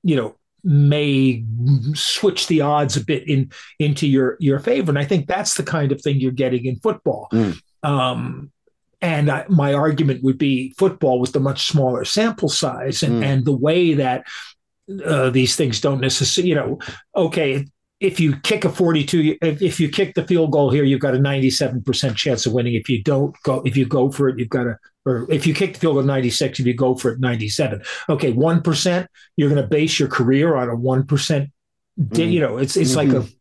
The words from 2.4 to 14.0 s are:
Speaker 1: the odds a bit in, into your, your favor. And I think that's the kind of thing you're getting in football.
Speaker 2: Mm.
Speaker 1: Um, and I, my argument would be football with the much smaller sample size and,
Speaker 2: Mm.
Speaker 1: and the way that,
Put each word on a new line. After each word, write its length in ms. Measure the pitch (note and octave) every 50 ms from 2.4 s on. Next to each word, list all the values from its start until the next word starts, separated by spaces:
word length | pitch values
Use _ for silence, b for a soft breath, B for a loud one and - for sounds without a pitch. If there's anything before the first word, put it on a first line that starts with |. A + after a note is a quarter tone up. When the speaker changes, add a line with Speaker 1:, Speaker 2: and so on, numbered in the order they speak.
| -
Speaker 1:
the 160 | - F3 D3+
odds 340 | C#3 D3 D3 D3 D3 C3+ -
a 80 | C3+ G#2+
bit 240 | - D3+ B2+ -
in, 240 | D3+ D3 C3+ C#3 C#3 B B B B B _
into 280 | D3+ D3 C#3 - D#3+
your, 300 | C#3+ C3+ C3+ C3 B2 - -
your 200 | E3+ C#3 C#3 C3
favor. 320 | - A3+ B3 C#4 G#3 D#3+
And 80 | C#3+ C#3
I 60 | C#3+
think 200 | C#3 G3+ E3+ C#3
that's 300 | - F3+ G3 G3+ - -
the 80 | - D3
kind 280 | - D3+ D#3+ C#3+ C3+
of 80 | C#3 C#3
thing 180 | - D3 C#3 C3+
you're 120 | C3 C3
getting 340 | B2 B2 C3+ B2+ B2+ B2 A#2+
in 80 | C3 B2
football. 540 | G2+ - - - - _ - - - - - -
Speaker 2:
Mm. 260 | A2+ A2 G2 E2 - _ _ _ _
Speaker 1:
Um, 720 | - D3 C#3+ C3+ B2+ B2+ B2 A#2 A#2+ B2+ B2+ C3+ C#3+ - _ _ _ _ _ _ _ _ _ _
and 300 | - E3+ D#3+ D3 D3 D3
I, 140 | C3+ D3+ - -
my 240 | F#3+ D#3+ C#3+ C#3+ C#3
argument 500 | C#3+ D3 D#3 D3 C3+ D#3 C#3 C3 B2+ C3
would 140 | C3+ C3
be 380 | - D3+ C#3 C3+ B2+ C3 C3 -
football 420 | - G3 F#3 F#3 - - C3+ B2+ B2
with 120 | B2+ B2+
the 80 | - D3
much 260 | C3+ C#3 C#3 - -
smaller 400 | - - D3 C3+ B2+ B2 - B2+
sample 420 | - - G3+ A3 A3+ A3 - -
size 540 | D3 - - - C3+ - - - C3+ B2+ -
and, 220 | - C#3 A#2+ A#2 A2+
Speaker 2:
Mm. 20 |
Speaker 1:
and 200 | C#3 C#3 C3 A#2+
the 120 | D3+ C#3
way 380 | B2 B2+ D3+ E3 F3+ F3 E3+ D3+
that, 280 | C#3+